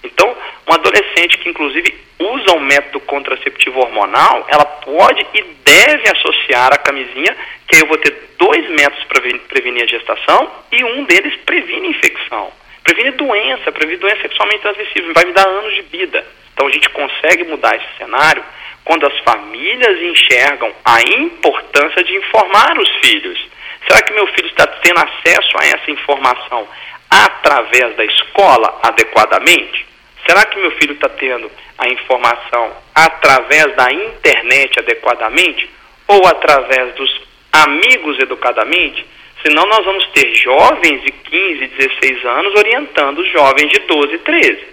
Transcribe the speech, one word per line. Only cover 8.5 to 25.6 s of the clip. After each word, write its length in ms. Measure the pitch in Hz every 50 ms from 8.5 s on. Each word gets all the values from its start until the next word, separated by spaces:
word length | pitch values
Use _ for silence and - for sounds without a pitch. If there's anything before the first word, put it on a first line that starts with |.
| - 349 151 -
métodos 340 | 165 151 143 143 - - -
pra 140 | - - 135
pre-, 200 | 123 123 123 120
prevenir 440 | - - - 135 120 123 123 120 120
a 40 |
gestação, 640 | 117 120 113 - - 107 - - - 165 220 302 - - - - _
e 120 | 240 240 254
um 200 | 233 240 277 285
deles 300 | - 175 190 202 294 -
previne 500 | - - - - - - - 330 - 370
infecção, 640 | 359 302 - - - - - - - 120 107 98 - - _ _ - - - _
previne 260 | 170 165 185 233 269
doença, 600 | 262 - 302 269 220 208 220 262 262 247 - 160
previne 260 | - - 156 156 170
doença 240 | 175 190 196 214 202
sexualmente 400 | - - - - 208 202 214 202
transmissível, 500 | - 208 202 202 214 - - 202 175 165 160
vai 100 | 165 175
me 80 | 180 175
dar 140 | 190 196
anos 260 | 190 190 202 214 220 -
de 80 | 214
vida. 420 | 185 - - 175 185 - - - - - - _ _ _ _
Então, 140 | - 139
a 40 | 139
gente 160 | 135 156 151 -
consegue 560 | - 143 143 127 - - - 160 185 170 175
mudar 300 | 165 156 139 - 113 110
esse 220 | 113 - - -
cenário 460 | - - 123 110 127 147 156 151 101 - - - - - - - _ _
quando 220 | - 165 160 151
as 100 | 139 - -
famílias 800 | - - 113 104 101 107 110 117 147 185 233 254 254 226 190 165 170
enxergam 680 | 175 165 - - - 127 123 127 143 143 127 120 107 - - _
a 160 | 123 117 117
importância 1000 | 120 139 202 254 302 339 - - - 165 - - - - - 143 147 156 - 190 175
de 120 | - 180
informar 600 | 196 196 - - 220 196 185 196 208 240 - -
os 120 | - 202 - - - -
filhos. 440 | 123 110 101 92 92 87 - - - - - - - - - -
Será 140 | - - 226
que 120 | 226 - 214
meu 140 | 214 202
filho 200 | 180 - 190 175 165
está 180 | - - 151
tendo 320 | - - - - 170 175 170
acesso 580 | 156 143 - - - 165 175 - - 151 -
a 80 | -